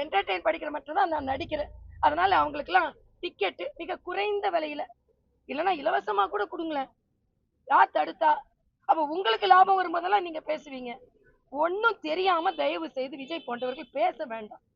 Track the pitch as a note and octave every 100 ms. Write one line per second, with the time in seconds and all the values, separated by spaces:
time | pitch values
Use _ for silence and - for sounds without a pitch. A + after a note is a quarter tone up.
0 | C#4+ G4 G4 F4+ E4+ D#4+ D#4 D4 - E4
1 | F#4 D#4 C4 C4+ E4 D4+ D4+ - - -
2 | D4+ D#4 F4 D#4 D4 C#4+ D4+ F4+ D#4+ -
3 | _ _ F4 - F#4+ - C5+ - E4 F4+
4 | F4 F#4 G#4 G4+ G4+ E4+ D#4 D4 - -
5 | _ _ _ _ - C4 F4+ E4+ D4 F#4+
6 | G4 G4+ F#4+ G4+ G4 F4 E4 D4 C4 _
7 | _ _ _ _ _ _ - D4+ G4 D#4
8 | D4+ - D#4 D4+ - _ _ _ - D#4+
9 | D4 E4 G4+ A4 G4 F#4 G4 F#4+ F4+ E4+
10 | F4 G4+ F4 D#4 - D4+ D4+ C4 B3 A#3
11 | - _ _ _ _ C4+ E4 F#4+ A4+ G#4
12 | D#4 E4 F#4+ E4+ F4+ D4+ C#4 E4+ D#4+ C4
13 | C4 C#4 C4+ E4 - A#3+ B3+ C4 C#4+ C4+
14 | F4 - D4 A3+ G#3+ - _